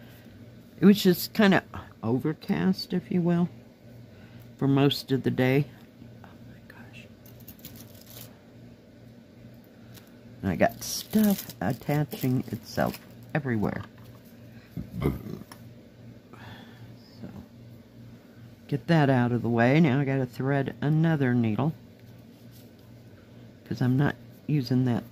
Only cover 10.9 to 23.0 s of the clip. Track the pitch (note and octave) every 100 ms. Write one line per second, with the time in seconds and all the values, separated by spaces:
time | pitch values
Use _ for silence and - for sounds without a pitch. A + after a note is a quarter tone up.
10.9 | - - A3 G#3+ F#3+ - - F#2+ C3 -
11.9 | D3 D3 - C3 B2+ - G#2+ - - B1+
12.9 | - - - - D#3 C3+ A2+ F2 - -
13.9 | - - - - - - - - - -
14.9 | - - - - - - - - - -
15.9 | - - - - - - - - - -
16.9 | - - - - - - - - - -
17.9 | - - - - - - - - C#3+ -
18.9 | E3 C#3 C3 B2 A#2+ A2+ A#2 A#2+ D3+ D#3+
19.9 | C3+ C3+ C3+ B2 - C3 C#3 C3 - C#3
20.9 | D#3 E3 D#3 B2+ B2 A2+ G#2 D3 - -
21.9 | - - - - - - - - - -
22.9 | -